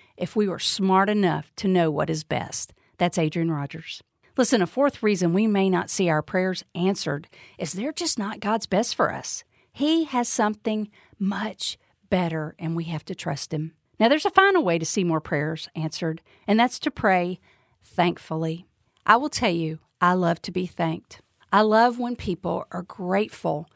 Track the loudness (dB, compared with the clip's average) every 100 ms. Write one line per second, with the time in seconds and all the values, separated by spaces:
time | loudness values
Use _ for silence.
0 | _ -10 -4 0 0 0 -4 0 4 4
1 | 4 4 2 0 -6 -4 2 4 4 2
2 | -2 -2 -4 -4 -4 -8 -10 _ _ -2
3 | 0 2 0 0 -2 -2 -6 -10 -14 -16
4 | _ _ _ 0 2 4 2 2 0 2
5 | 0 2 2 2 2 2 2 2 0 0
6 | 2 2 0 -2 -2 -4 -8 -2 0 0
7 | -4 -6 -8 -20 -18 -10 -8 -6 -6 -4
8 | -4 -4 -4 -6 -2 -2 0 0 0 0
9 | 0 -2 -8 -10 -12 _ _ -4 0 2
10 | 0 0 0 0 0 -2 -4 -4 -6 _
11 | _ -4 -4 -2 -6 -6 -10 -10 _ _
12 | -2 0 0 -2 -6 -8 -4 -4 -4 -8
13 | -8 -8 -6 -6 -4 -6 -6 -10 _ 2
14 | 4 4 4 6 6 6 2 0 0 -2
15 | 0 0 -2 -2 -2 -6 -10 -6 -6 -4
16 | -4 -6 _ _ 0 2 2 0 -6 0
17 | 2 2 2 -6 _ _ _ _ _ 0
18 | 0 0 -6 -4 -4 -6 -12 _ _ _
19 | 4 4 4 -2 0 0 -2 -6 _ 0
20 | 2 2 2 -2 -4 -6 -6 -4 -4 -4
21 | -10 -20 _ _ 0 2 4 4 4 2
22 | -6 -6 -6 -6 -4 -6 -6 -12 -12 -8
23 | -2 0 -2 -4 -4 -4 -6